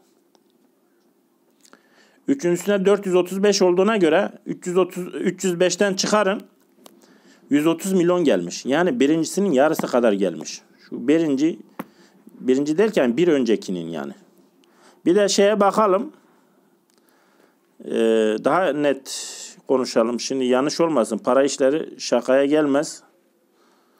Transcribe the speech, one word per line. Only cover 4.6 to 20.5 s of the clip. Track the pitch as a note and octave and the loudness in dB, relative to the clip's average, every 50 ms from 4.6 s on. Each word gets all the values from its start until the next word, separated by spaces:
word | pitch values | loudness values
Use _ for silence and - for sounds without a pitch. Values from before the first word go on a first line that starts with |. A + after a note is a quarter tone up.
| - | -8
yüz | F3+ F3 | -2 0
otuz, | F#3 F3+ F3+ - F#3 F3 - - | 0 0 0 -2 -8 -10 -8 -8
üç | C#3+ - - F3+ - - | -6 -4 -4 -4 -2 -2
yüz | F#3+ F3 E3+ | -2 0 0
beşten | F#3 F3 F3 - G#3 G3+ F#3 | 0 0 0 0 0 0 0
çıkarın. | G3 - F#3+ - G#3+ G#3 F#3+ G3+ A#3+ - - _ _ _ _ _ _ - - _ _ _ _ _ _ _ _ _ _ _ - | -2 -2 0 0 0 2 0 -2 -4 -8 -14 _ _ _ _ _ _ -20 -20 _ _ _ _ _ _ _ _ _ _ _ -2
Yüz | C3+ D3 D3+ | 0 0 2
otuz | E3 E3 E3+ - G3 F#3+ | 0 0 -2 -2 -2 0
milyon | F#3 E3+ F3 F3+ F3+ F3 | 2 2 2 2 2 2
gelmiş. | C3+ G#2 F2+ F2 F2 - - - | 2 2 2 0 -4 -8 -8 -4
Yani | A#2 C3+ D#3 F3+ F3+ C3 A#2+ | -2 0 0 2 0 2 2
birincisinin | C3 C#3 D#3+ E3 D#3+ - - F#3 G3+ G3 | 2 2 2 0 -2 -2 -2 -2 0 2
yarısı | D3+ B2+ C#3 D#3 D#3 - - | 2 2 2 2 0 -2 -4
kadar | C#3 - B2 A#2+ A2+ G#2 | -2 0 2 2 2 2
gelmiş. | G2 G2 F2+ E2 D#2 D2+ - - - - _ _ _ _ - | 0 0 -2 -4 -6 -12 -14 -16 -16 -18 _ _ _ _ -14
Şu | - B2+ A#2+ | -14 -4 0
birinci, | B2+ D3+ E3 E3+ D#3 C3+ C3 D3 D#3+ - - - _ _ - - - _ _ - _ _ _ _ - - - | 0 2 2 2 0 0 0 -2 -2 -2 -6 -12 _ _ -18 -18 -18 _ _ -20 _ _ _ _ -20 -20 -4
birinci | - B2 C3 C3+ C#3+ D3 D#3 | 0 0 0 2 0 0 0
derken | D#3 G#3 A3 - E3 C#3+ A#2+ A2+ | 0 0 0 0 0 0 0 0
bir | A#2+ F3 | 0 2
öncekinin | E3+ D3+ C#3 B2+ A2+ G#2+ F#2+ - - F#2+ F2 E2 | 2 2 2 2 2 0 0 -2 -4 -8 -6 -8
yani. | E2 E2 D2+ C#2+ C#2 C#2 - _ _ _ _ _ _ _ _ _ _ _ _ _ - _ _ - | -8 -10 -10 -10 -12 -14 -18 _ _ _ _ _ _ _ _ _ _ _ _ _ -20 _ _ -2
Bir | D#3+ F3 | 2 2
de | G#3 G3+ F#3+ | 4 2 2
şeye | G3 - G3+ G3+ G#3+ G3+ | 2 2 4 4 4 4
bakalım. | G3+ G3 F#3 G#3+ A3 G#3 F3+ G3 C4 D#4 - - _ _ _ _ _ _ _ _ _ _ _ _ _ _ _ _ _ _ _ _ _ _ _ _ _ _ _ _ _ _ _ - - | 2 2 2 2 2 2 2 0 -2 -6 -14 -20 _ _ _ _ _ _ _ _ _ _ _ _ _ _ _ _ _ _ _ _ _ _ _ _ _ _ _ _ _ _ _ -18 -10
Ee, | - - A2+ A2+ A2+ A2+ A2+ A2 G#2+ G#2+ A2 A#2+ | -6 -2 0 2 2 2 2 2 0 0 -2 -2
daha | C3 D3 F3 F#3+ D#3+ C3+ | 0 0 0 0 -2 -2
net | D3 D3 C#3+ C3+ C#3 - - - - - - - - - - - - _ | 0 0 -2 -2 -2 -6 -12 -14 -12 -12 -14 -16 -16 -18 -20 -20 -12 _
konuşalım. | - C3+ C3 B2+ - - B2+ A2+ A#2 A#2+ A2+ | -2 -2 -2 -2 0 0 0 0 0 -2 -6
Şimdi | - - C3+ C3+ C3 | -6 -6 -4 -2 0
yanlış | B2 | 0